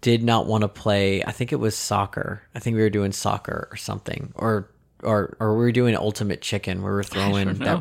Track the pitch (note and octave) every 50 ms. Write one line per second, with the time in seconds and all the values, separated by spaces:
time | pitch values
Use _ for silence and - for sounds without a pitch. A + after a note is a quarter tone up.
0 | - A#2 A#2 A2+ A#2 A#2 A#2 A2 - - G#2+ A2 G#2+ G2+ - - - A2 G2+ G2+
1 | G2 G2 G2 F#2+ - - - - B2+ A#2+ D#3 B2+ A2+ A2 G#2 - - - G#2 G2+
2 | G2+ G2 - G#2 G2 - G#2 G#2 - _ _ B2+ - A#2+ A2+ A2 A2 G#2+ G2 G#2
3 | G2+ G2 F#2+ - - G#2 G2+ - - - - - - - - - - - G2+ G2+
4 | - - - - - - - - - A2+ A2 G#2 F#2+ - _ _ _ _ _ _
5 | - A2+ A2 G#2 F#2 - - - A2 G#2+ G#2+ A2+ A#2+ A#2+ A#2 B2 B2 A#2+ A2 -
6 | - G#2+ G#2+ - A2 G2+ F2 - - - - G2 - F#2+ F#2 F#2+ F#2+ G2 G2 G2+
7 | G2 - - F#2+ G2 G2+ G2 G2+ G2 F#2+ G2 G2+ - - E2+ -